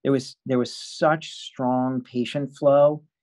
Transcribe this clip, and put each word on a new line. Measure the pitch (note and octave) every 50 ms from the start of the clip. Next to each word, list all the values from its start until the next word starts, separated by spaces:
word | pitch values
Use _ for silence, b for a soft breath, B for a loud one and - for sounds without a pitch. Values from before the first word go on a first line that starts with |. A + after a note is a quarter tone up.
| -
There | C3+
was, | C#3 B2+ - - - _ _
there | C3+ C3 B2
was | A#2 - -
such | - - - - - E3+ D3+ D#3+ D#3+ D#3+ -
strong | - - - - - - B2+ B2 B2+ B2+ B2+ C3 C3 B2+ B2
patient | - - B2 A#2+ - - C#3+ C#3 C3+ -
flow | - D3 C#3 C#3 C#3+ C#3+ D3 D3+ D3+ - _ _ _